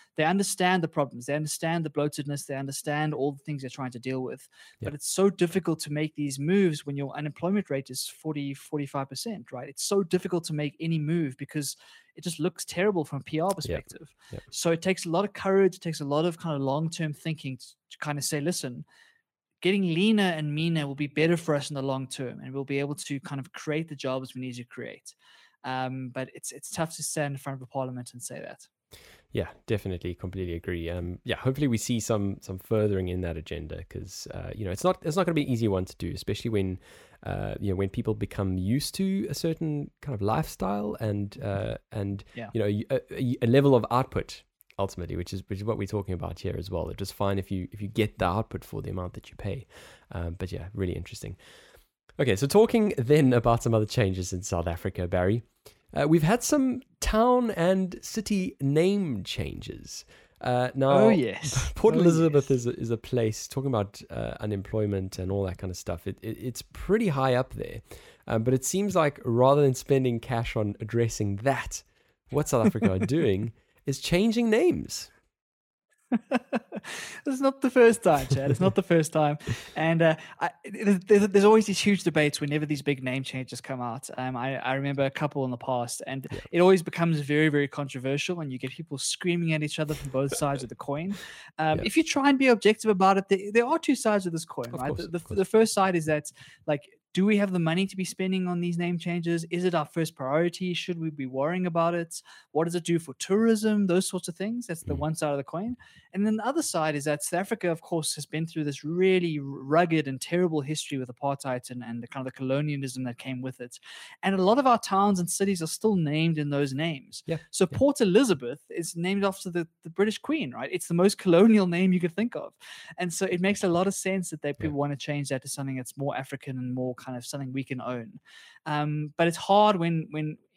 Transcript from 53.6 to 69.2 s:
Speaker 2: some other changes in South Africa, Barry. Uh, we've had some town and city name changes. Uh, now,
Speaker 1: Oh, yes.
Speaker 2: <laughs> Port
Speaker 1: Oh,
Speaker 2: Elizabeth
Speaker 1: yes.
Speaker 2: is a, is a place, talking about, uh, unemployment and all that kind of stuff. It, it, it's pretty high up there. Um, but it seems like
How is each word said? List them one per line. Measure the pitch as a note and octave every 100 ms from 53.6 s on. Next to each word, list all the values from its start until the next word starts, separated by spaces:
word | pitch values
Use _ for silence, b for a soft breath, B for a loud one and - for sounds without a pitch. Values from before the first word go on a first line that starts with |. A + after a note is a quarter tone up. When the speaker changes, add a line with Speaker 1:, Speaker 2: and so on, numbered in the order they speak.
Speaker 2:
some | A#2+
other | A2+ G#2+
changes | - G2+ F#2 F2+
in | F#2
South | F#2+ F2 E2+
Africa, | E2+ G2 - F2
Barry. | F#2 F#2 A2+ - _ - b b
Uh, | - D3
we've | E3
had | D#3 A#3+
some | - D4+ C4 B3+ - _
town | - G#3+ A#3+ B3 A#3+
and | F#3 E3+ F#3+ F#3 -
city | - - G3 G3+ F#3 -
name | C3+ D3 F3+ G3+ F3+ A2
changes. | F#2 - D2 - - - - - - b b b
Uh, | - B2 B2+
now, | C3+ C3+ C#3
Speaker 1:
Oh, | A3
yes. | G3+ A#2 F#2+ C#3+ - -
Speaker 2:
<laughs> |
Port | - A3
Speaker 1:
Oh, | A#3
Speaker 2:
Elizabeth | F3 D#3 E3 D3 -
Speaker 1:
yes. | C3
Speaker 2:
is | A#2+
a, | -
is | A#2
a | A2+
place, | - B2+ A2+ G#2+ -
talking | - C3+
about, | A#2 G2+ - -
uh, | A1+ A1+ -
unemployment | G#2+ G2+ F#2+ A2 G#2 G2 F#2+ -
and | F#2
all | G2
that | F#2+ F#2
kind | F#2+
of | F2+
stuff. | - E2+ -
It, | -
it, | - -
it's | B2+ A#2+
pretty | - - - G#3 A3
high | C3+ C3
up | B2 C3
there. | G#2+ - - - B B B -
Um, | A2+
but | A#2
it | C3
seems | C3 F#3+ G3+
like | F3+ D3+ -